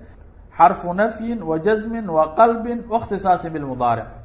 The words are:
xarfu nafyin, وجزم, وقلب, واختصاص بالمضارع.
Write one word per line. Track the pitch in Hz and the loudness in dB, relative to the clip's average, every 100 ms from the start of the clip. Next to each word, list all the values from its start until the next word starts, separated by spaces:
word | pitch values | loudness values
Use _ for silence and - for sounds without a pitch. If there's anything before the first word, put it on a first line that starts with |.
| - - - - - - | -20 -20 -20 -20 -20 4
xarfu | 170 190 175 | 4 4 -4
nafyin, | 180 226 226 226 233 | 0 0 -2 -6 -6
وجزم, | 160 160 196 214 220 226 208 | -2 -2 2 0 -2 -6 -2
وقلب, | 160 156 - 233 233 226 233 - | 2 2 4 4 4 -4 -8 -4
واختصاص | 220 - 196 190 175 165 | -4 -2 -4 2 0 0
بالمضارع. | 160 139 127 120 113 110 - | -8 -8 -2 0 0 -4 -14